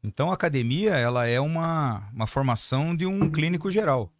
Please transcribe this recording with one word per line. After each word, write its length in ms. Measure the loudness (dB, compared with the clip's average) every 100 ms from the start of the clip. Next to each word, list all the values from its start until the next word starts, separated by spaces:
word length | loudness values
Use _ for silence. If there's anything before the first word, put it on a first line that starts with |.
Então, 260 | -8 -2 -2
a 40 |
academia, 600 | 0 0 0 0 0 2
ela 320 | 2 2 2 2
é 140 | 0
uma, 680 | 0 -2 0 0 0 -2 -6
uma 140 | -6 -2
formação 680 | 0 0 0 0 0 0
de 120 | 0 0
um 240 | 2 0
clínico 400 | 2 0 0 0
geral. 420 | 0 2 0 -2